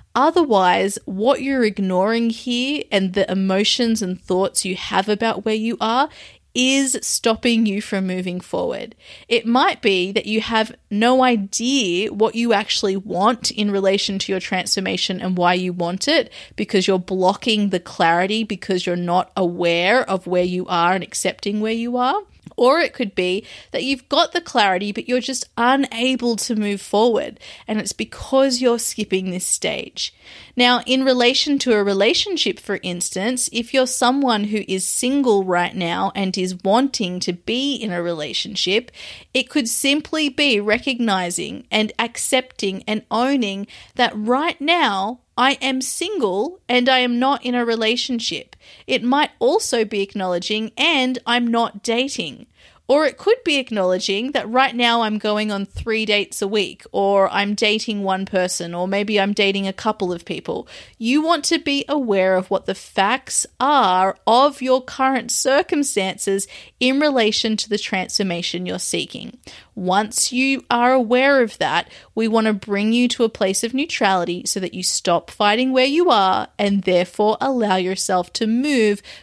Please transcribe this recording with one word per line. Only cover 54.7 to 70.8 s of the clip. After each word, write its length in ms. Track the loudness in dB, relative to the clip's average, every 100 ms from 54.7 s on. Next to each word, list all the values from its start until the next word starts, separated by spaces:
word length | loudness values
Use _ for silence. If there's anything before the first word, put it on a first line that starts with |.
| 2
now 280 | 2 2
I'm 140 | 0 -2
going 340 | -2 0 -2
on 140 | -4 -6
three 400 | -6 -4 -2 0
dates 360 | 0 0 -4
a 60 | -2
week, 340 | 0 -2 -6 -8
or 380 | -2 2 4 2
I'm 260 | 2 -2 0
dating 480 | 0 0 -4 -4
one 220 | -2 -4 -2
person, 500 | -2 -2 -4 -6 -6
or 140 | -2
maybe 300 | -2 0 0
I'm 120 | 2
dating 360 | 2 2 0 -4
a 60 |
couple 380 | -4 -4 -2 -4
of 140 | -4 -8
people. 420 | -8 -6 -8 -8 -16 -20 -6
You 260 | 0 2
want 220 | 2 0 0
to 140 | -2
be 260 | 0 -2 -2
aware 480 | -2 2 2 4 2
of 160 | 0
what 140 | -2 -2
the 100 | -8
facts 720 | -6 0 0 0 -4 -6 -6 -2
are 600 | 2 4 4 4 2 0 2
of 340 | 4 4 2
your 200 | 0 0
current 500 | 0 -2 0 0 -2
circumstances 1120 | -2 2 2 2 0 0 -2 -4 -4 -2 -2 -4 -12 -20 _
in 180 | 0 2
relation 560 | 2 2 2 0 -2 -2
to 140 | -2
the 80 | -4
transformation 880 | -4 -6 -4 -4 -2 -4 -6 -6 -6
you're 140 | -6
seeking. 580 | -4 -4 -6 -10 -14 -18 -20 -20 -18 -6
Once 560 | 0 0 0 -2 -2
you 320 | 0 0 0 -2
are 240 | 2